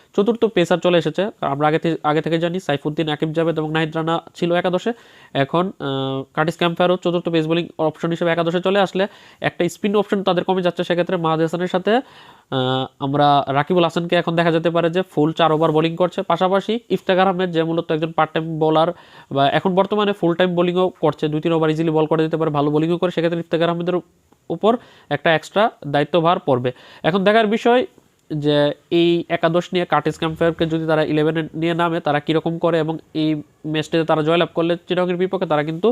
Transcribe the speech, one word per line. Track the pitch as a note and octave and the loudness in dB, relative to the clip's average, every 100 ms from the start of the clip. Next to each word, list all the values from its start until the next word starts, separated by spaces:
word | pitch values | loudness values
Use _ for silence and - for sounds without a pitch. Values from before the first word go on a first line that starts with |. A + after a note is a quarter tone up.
| _ - | _ 0
চতুর্থ | G#3 A3+ A3 | 0 2 0
পেসার | - E3+ F3 F3 | 2 2 2 2
চলে | F3 | 2
এসেছে। | D#3 D3+ G3+ - | 0 -2 -4 -4
আমরা | D3+ C#3 D3+ | -4 0 0
আগে | D#3 | 0
থে-, | E3+ D#3+ | -2 -2
আগে | D3+ D3+ | 0 0
থেকে | D#3 E3 | 0 -2
জানি | E3+ F3+ | -2 -4
সাইফুদ্দিন, | - C#3+ D#3 D3+ D#3 | -4 -4 -4 -4 -4
আকিব | D3 D#3+ D#3 | -2 -4 -2
জাভেদ | E3 D#3+ | -2 -2
এবং | D#3 | -2
নাহিদ | D#3+ D#3+ D#3+ | -2 -2 -2
রানা | D#3+ E3 - - | -2 -4 -6 -6
ছিল | E3+ F3 | -2 0
একাদশে, | F3+ F3+ A3+ A#3+ - - - | 0 -2 -4 -6 -12 -20 -8
এখন, | C#3 C#3 E3 F#3+ | -4 0 0 -2
আহ, | - C#3+ C3+ C3+ C3+ C3 | -4 -6 -4 -4 -6 -6
কার্টিস | - D#3 - | -2 -2 0
ক্যাম্পারও | F3 E3+ F3+ F3+ | -2 0 0 0
চতুর্থ | F3+ F3 E3+ | 0 -2 -2
পেস | E3 D#3 | -2 0
বোলিং | E3+ E3+ - | -2 -4 -2
অপশন | D#3+ D#3 E3 | -4 -2 -4
হিসেবে | E3+ F3 | -2 -2
একাদশে | E3 E3+ F3 | 0 0 0
চলে | F#3+ G3+ | 0 0
আসলে | F#3 F#3 G3+ - - - | 0 0 -4 -6 -20 -6
একটা | D3 - F3 | -6 -2 -4
স্পিন | - G#3 G#3 | -2 0 0
অপশন | G3 G#3 | 0 0
তাদের | F#3+ F3+ | 0 0
কমে | F3+ F#3 | 0 0
যাচ্ছে। | F3 E3+ | 0 -2
সেক্ষেত্রে | F3 F3 F3 F#3 | -2 -2 0 0
মাহাদি | D#3+ D#3+ | 0 0
হাসানের | D#3+ E3+ F3+ | 0 -2 -2
সাথে, | F#3 G3 A#3 | -2 2 0
আহ, | - - - - - C3+ B2+ C3 C3 - | -2 -16 -20 -20 -8 -2 -2 -2 -4 -6
আমরা | C#3 C#3+ D3 C#3+ - | -2 2 4 4 2
রাকিবুল | C3+ C#3+ F#3 | -2 0 2
হাসানকে | E3 E3+ E3+ F3 | 2 0 0 0
এখন | E3+ E3+ | 0 0
দেখা | E3+ | 2
যেতে | E3 E3+ | 2 0
পারে | E3+ E3+ | 0 0
যে | F3+ F#3 | -2 -4
ফুল | - D3+ | 0 0
চার | D#3+ E3 | 2 2
ওভার | D#3 E3 | 2 2
বোলিং | D#3 E3 E3 | 2 0 0
করছে, | F3+ - | -2 -2
পাশাপাশি | F#3+ E3+ F#3 G3 F#3 A3+ - | -2 0 2 0 -2 -6 -4
ইফতেখার | F#3 - F3+ F#3+ | -4 0 2 2
আহমেদ | F3+ F#3 | 2 -2
যে | E3 | 0
মূলত | E3 E3 E3 | 0 -2 -2
একজন | D#3+ D#3+ | -2 -2
পার্ট | D#3+ D#3 | -2 -2
টাইম | E3 D#3+ D#3+ | -2 -4 -2
বোলার | D#3 D#3 E3 F3 - - - | 2 2 2 -2 -14 -20 -6
বা | C#3 C#3 | 0 2
এখন | D#3 G3 F3+ | 2 0 0
বর্তমানে | F#3+ G#3 G#3 | 0 0 -2
ফুল | G3+ E3+ E3+ | 0 0 2
টাইম | F#3 F3 | 0 2
বোলিংও | F3+ F3 F#3 - | 0 0 -2 0
করছে, | D#3 C#3+ D3+ | -2 0 -2
দুই | D3+ | -2
তিন | E3+ | 0
ওভার | E3 D#3+ | 0 0
ইজিলি | D#3 E3 | 0 0
বল | D#3 D#3 | 0 2
করে | D#3+ | 2
দিতে | D#3+ D#3+ | 0 0
পারে, | D#3+ | -2
ভালো | D3 D3 | 0 0
বোলিংও | D3+ D#3+ E3+ | 0 0 0
করে, | F3+ | -2
সেক্ষেত্রে | F3 E3 E3+ | 0 -2 -2
ইফতেখার | E3+ E3 E3+ | -4 -2 0
আহমেদের | E3+ F3 F3+ - _ _ _ - | -2 -2 -4 -6 _ _ _ -10
উপর | E3 G3+ A#3+ - - - | 0 0 0 -4 -16 -6
একটা | - F3 D#3+ | -2 0 0
এক্সট্রা | - F#3+ A3+ - C#3+ | 0 0 0 -2 -4
দায়িত্বভার | C#3+ D3 F3 E3 F#3 | -2 0 2 2 0
পড়বে। | - B2 B2 - - - | 0 0 0 -6 -18 -4
এখন | - F#3+ | -2 2
দেখার | F#3+ A3 G#3+ | 2 4 2
বিষয় | - A#3+ B3 B3+ _ _ _ - | 2 2 2 0 _ _ _ -10
যে | D3+ D3 D3 D3 - - | -4 0 2 2 -2 -2
এই | E3+ E3+ E3+ - | 2 2 2 -2
একাদশ | E3+ E3 E3+ - | -2 0 0 -2
নিয়ে | F#3 F3+ | -4 0
কার্টিস | D3+ D#3+ D3+ | 0 0 -4
ক্যাম্পফায়ারকে | D#3+ D#3+ E3+ D#3+ E3 | -4 0 0 0 -2
যদি | E3 D#3+ | -2 0
তারা | D#3 | 0
ইলেভেনে | D3+ D3+ D3+ D#3+ D#3 | 0 0 0 0 -4
নিয়ে | D#3+ E3 | -4 -2
নামে, | E3 E3+ E3 | 0 0 -2
তারা | D3+ D3 | -2 -2
কীরকম | - D#3+ E3+ E3 | 0 -2 -2 -2
করে, | E3+ E3 | 0 0
এবং | D#3 D#3+ - | -2 -6 -8
এই | D#3 D#3 D3+ - _ D#3 | -4 -2 -2 -6 _ -6
ম্যাচটিতে | D#3 D3+ E3 | -4 -2 -2
তারা | D#3+ D#3+ | 0 0
জয়লাভ | D3+ E3+ E3 | 2 2 0
করলে | - E3+ E3+ - | 0 -2 -2 -2
চিটাগংয়ের | F3+ F3+ F3 | -2 -2 -2
বিপক্ষে | F#3 F#3 F3+ | -2 -2 -2
তারা | D3+ | -2
কিন্তু, | D3 D#3+ G#3+ | -2 -2 -2